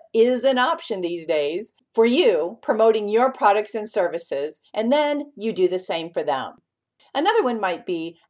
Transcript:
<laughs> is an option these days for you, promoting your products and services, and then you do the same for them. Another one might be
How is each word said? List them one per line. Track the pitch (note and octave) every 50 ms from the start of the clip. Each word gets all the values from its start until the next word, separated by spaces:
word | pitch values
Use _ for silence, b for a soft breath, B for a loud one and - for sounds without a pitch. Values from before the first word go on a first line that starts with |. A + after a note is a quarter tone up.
<laughs> | - _ -
is | A3+ A3+ B3 B3+ B3 -
an | C4+ C4 B3
option | B3 C#4+ E4+ - - - A3 F#3+
these | F3+ E3+ F3 E3+ D#3+ D#3
days | E3 D3+ D3 C#3+ D#3+ F#3 A#3+ - _ _ _ _ _
for | A3+ A3+
you, | A#3+ B3 D#4 F4+ B3 F#3 D#3 D#3+ F3 A3+ -
promoting | - - B3 G#3+ A3 A3+ G#3+ A3 G#3 G3+
your | G#3 A3+ B3+ C4
products | B3+ - A#3 G#3 G3+ G#3+ G#3+ - -
and | A3 G#3+ A3
services, | - G#3+ F3+ E3 D#3 E3+ - - D3 C#3 C#3+ D#3 D#3 - b b b
and | - A3+ A#3
then | C4+ D4+ D4+ D4 D4 D4 C#4+ - _ -
you | G3+ A3+ G3
do | E3+ F#3 F3
the | F3+ F3+
same | F3+ - F3+ E3 E3 E3+
for | E3 F3+ D3+
them. | D3+ C#3 C3 A#2+ F#2 - _ _ _ _ _ _ _ _ b b b b
Another | C4+ D#4 G4 A4 A#4 E4
one | B3 A#3 A3
might | G3 F#3 F3 E3 -
be | - F3+ E3 D#3+ E3 E3+ b b b